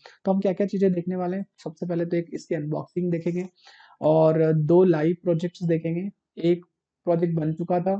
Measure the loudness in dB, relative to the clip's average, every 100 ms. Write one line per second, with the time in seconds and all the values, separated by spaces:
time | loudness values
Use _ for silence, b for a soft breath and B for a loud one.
0 | B B -2 0 0 0 -2 0 0 0
1 | -4 -4 -4 -6 -10 _ -14 -10 -6 -4
2 | -2 -4 -4 -10 -6 -6 -4 -6 -6 -4
3 | -2 -2 -4 -4 -6 b b b b -2
4 | 2 4 4 4 2 2 4 6 6 4
5 | 0 0 -2 -2 -4 -4 -2 -2 -2 -4
6 | -6 -12 _ -2 0 0 -4 _ _ _
7 | -2 0 0 0 -2 -2 -2 -2 0 -4